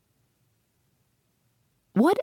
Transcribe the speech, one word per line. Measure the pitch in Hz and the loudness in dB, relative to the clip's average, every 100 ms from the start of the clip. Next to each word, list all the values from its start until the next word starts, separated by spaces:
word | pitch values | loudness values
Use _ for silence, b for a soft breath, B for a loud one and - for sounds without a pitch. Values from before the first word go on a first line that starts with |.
| _ _ _ _ _ _ _ _ _ _ _ _ _ _ _ _ _ _ _ | _ _ _ _ _ _ _ _ _ _ _ _ _ _ _ _ _ _ _
What | 196 277 415 | -2 0 0